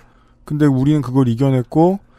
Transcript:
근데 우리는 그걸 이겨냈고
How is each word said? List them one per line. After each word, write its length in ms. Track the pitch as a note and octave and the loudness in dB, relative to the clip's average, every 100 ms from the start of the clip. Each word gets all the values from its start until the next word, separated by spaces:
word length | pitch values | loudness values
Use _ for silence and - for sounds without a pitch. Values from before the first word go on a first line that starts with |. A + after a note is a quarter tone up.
| _ _ _ _ | _ _ _ _
근데 220 | - D3 D3+ | -8 0 0
우리는 360 | C3 C#3 D3+ | 2 0 -2
그걸 260 | B2 C3 B2+ | -2 -2 0
이겨냈고 720 | A2+ C#3 C3 A#2+ D#3 E3+ G3 _ | 0 0 -2 -2 0 0 0 _